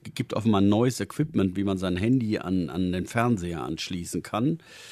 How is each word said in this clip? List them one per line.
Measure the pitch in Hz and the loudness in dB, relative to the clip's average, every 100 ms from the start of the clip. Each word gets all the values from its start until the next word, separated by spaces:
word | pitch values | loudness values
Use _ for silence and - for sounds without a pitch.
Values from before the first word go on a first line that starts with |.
| - | -10
gibt | - 120 | -6 -4
offenbar | 107 110 101 | 0 2 4
neues | 101 107 123 117 | 6 6 2 0
Equipment, | 101 - 156 110 95 98 | -6 -4 -2 2 0 0
wie | |
man | 98 92 | -2 0
sein | 92 90 | 0 0
Handy | 113 131 107 107 | 2 2 2 -2
an, | 90 92 76 | 0 0 0
an | 82 90 | -2 -2
den | 90 87 | -2 -2
Fernseher | 120 120 104 87 82 | 0 2 0 -2 -6
anschließen | 65 80 - 90 85 87 | -6 -6 -6 -6 -4 -6
kann. | - 104 135 165 - - - | -4 -2 0 -2 -8 -20 -18